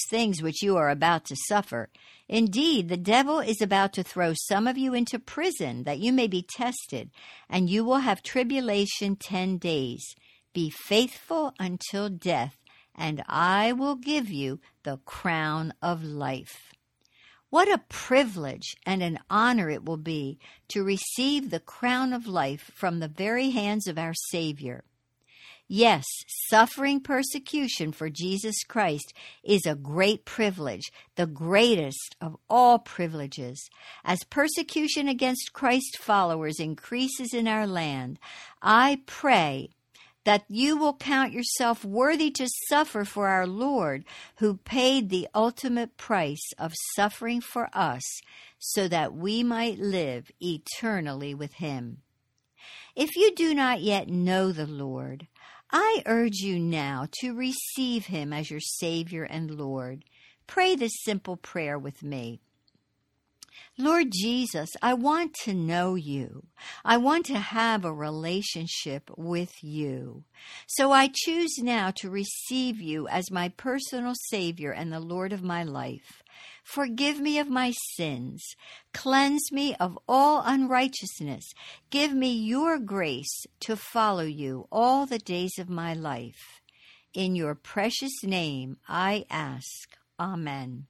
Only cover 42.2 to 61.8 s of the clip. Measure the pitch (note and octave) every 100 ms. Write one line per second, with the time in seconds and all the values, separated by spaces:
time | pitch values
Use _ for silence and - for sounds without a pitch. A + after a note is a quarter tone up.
42.2 | D#4 D4 B3+ - - D4 D4+ G#3+ G3+ G#3
43.2 | G3 F#3+ F3+ G3 C4+ C4+ D#3+ C3+ - -
44.2 | - - G#3+ F#3+ - C4 B3+ C4+ G3 F#3
45.2 | - G#3+ A#3 A#3+ C4+ A#3+ A#3 - - G3+
46.2 | D3+ D3 - - E3 E3 - - G#3 -
47.2 | A#3 A#3+ A#3 A#3+ A#3 - E3 B2+ - -
48.2 | - - - - - G#3+ F#3 E3+ D3+ D3
49.2 | F#3 A3+ A#3+ A3+ A#3 G3+ G3+ F#3+ D3 B2
50.2 | - - F3 D#3+ - - A3+ G3+ D3+ C#3
51.2 | C#3+ C#3+ D3 - D#3+ C3 A#2+ A#2+ _ _
52.2 | _ _ _ _ - - - - D4+ F4+
53.2 | G#4+ F4+ E4 C#4+ C4 A#3+ G3+ G3 - F3+
54.2 | F3+ F#3 F#3+ D#3+ D3+ D3 C#3 C3 C3 C3+
55.2 | E3 _ - - - D#4 G#4+ A4 - A3+
56.2 | A#3 G3 G3 F3+ E3+ D#3+ C#3 C3+ D3 -
57.2 | B3+ A#3 B3+ C4 - - B3+ A#3+ F#3+ F3
58.2 | D3 D3+ D3+ D3+ - - E3+ E3 E3 E3+
59.2 | D#3+ D#3+ D#3+ D3+ C#3 C3+ B2+ C3+ - _
60.2 | _ _ - - F#4 E4+ A#3 - - G3+
61.2 | - F3+ - F3+ D3+ C#3+